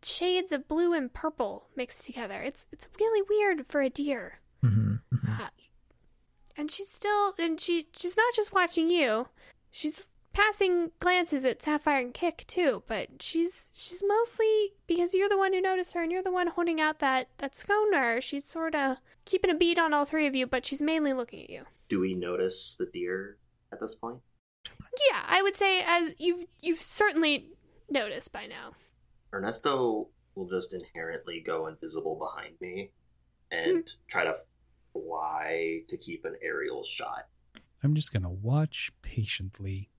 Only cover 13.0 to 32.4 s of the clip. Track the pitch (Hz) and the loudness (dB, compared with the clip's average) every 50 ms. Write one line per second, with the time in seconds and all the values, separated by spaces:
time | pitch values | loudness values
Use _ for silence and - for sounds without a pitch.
13 | - - - 269 - - - 330 339 359 - - - - - - - - 349 359 | -4 -6 -10 -12 -10 -4 0 0 0 0 -2 -6 -12 -14 -12 -10 -10 -8 -8 -2
14 | 392 392 403 440 466 466 - - 440 440 440 427 415 403 - _ _ - 339 339 | 0 2 2 2 2 0 0 2 2 4 4 4 2 0 -4 _ _ -2 0 2
15 | 349 349 - 370 392 403 415 392 392 381 381 370 381 381 381 370 359 - - 349 | 2 2 4 2 4 4 4 4 4 2 2 2 2 2 0 0 -2 -2 -2 -2
16 | 339 330 349 370 381 381 359 359 359 349 339 - 349 339 330 311 311 311 311 _ | -2 0 -2 -2 -2 0 0 2 0 0 0 0 0 0 2 2 2 0 0 _
17 | - 269 262 262 254 _ _ _ - 269 - - - - 403 427 427 427 381 294 | 0 2 2 0 -2 _ _ _ -8 -6 -6 -8 -2 0 2 2 4 4 4 4
18 | 262 240 226 240 262 - - 285 277 - - 330 320 320 320 302 277 269 254 - | 4 2 0 0 -2 -4 -6 -6 -6 -6 -6 -4 -4 -2 0 0 0 0 0 -2
19 | _ _ - - _ - - 370 - 381 339 302 359 339 339 339 330 320 294 294 | _ _ -20 -20 _ -2 0 2 4 2 4 4 4 4 4 4 4 4 4 2
20 | 294 285 - 320 302 285 269 269 254 247 - 247 240 - 277 277 294 302 320 320 | 2 2 2 2 2 2 2 0 0 0 -2 -2 -2 -2 -4 0 0 0 2 2
21 | 302 285 269 254 240 - - - - - - - - - _ _ _ _ - 98 | 2 0 0 -2 -4 -6 -10 -18 -16 -14 -16 -16 -16 -18 _ _ _ _ 0 0
22 | 92 95 92 90 87 87 90 92 92 95 92 - 98 - - - 92 87 - 87 | 2 0 0 -2 -4 -2 0 0 0 0 0 0 -2 -2 -2 -4 -6 -6 -4 -6
23 | 87 87 92 95 98 101 104 _ _ _ _ _ _ _ - - - 110 - - | -4 -2 -2 -4 -6 -8 -14 _ _ _ _ _ _ _ -12 -8 -8 -8 -8 -8
24 | - 117 123 131 _ _ _ _ _ _ _ _ _ - - _ - - - - | -10 -10 -10 -10 _ _ _ _ _ _ _ _ _ -20 -20 _ -16 -12 -4 2
25 | 587 539 - 214 - - - 370 392 403 403 - 403 392 381 370 359 339 339 349 | 4 4 4 2 0 2 2 4 4 2 2 2 2 4 4 2 2 2 2 2
26 | 339 311 - - 311 349 349 359 349 - _ _ - 330 330 - - - - - | 2 0 -4 -2 0 0 0 0 -4 -14 _ _ -2 -2 0 0 -2 -6 0 2
27 | 427 415 302 311 330 302 294 - - - - _ _ _ _ - - - 285 277 | 2 4 4 4 4 4 4 2 -2 -10 -20 _ _ _ _ -20 -10 -2 0 0
28 | 220 208 180 - - - - - 214 208 233 - - 233 - _ _ _ _ _ | 0 0 -6 -8 -10 -10 -12 -12 -12 -12 -14 -14 -16 -16 -18 _ _ _ _ _
29 | _ _ _ _ _ _ - 98 95 107 117 - - 147 139 131 123 120 110 107 | _ _ _ _ _ _ -6 -4 -2 -2 -4 -2 0 0 2 2 2 2 2 0
30 | - - _ _ _ _ _ 98 95 90 92 90 - - - 90 80 - _ 85 | -2 -6 _ _ _ _ _ -10 -8 -2 -2 -2 -2 -2 -8 -10 -10 -10 _ -8
31 | 82 80 82 80 - 82 85 82 80 85 82 80 80 80 80 78 80 80 80 80 | -8 -6 -8 -8 -8 -10 -12 -10 -6 -4 -4 -4 -4 -6 -8 -10 -12 -8 -6 -4
32 | 80 80 78 78 78 80 80 76 | -4 -4 -4 -4 -6 -8 -8 -10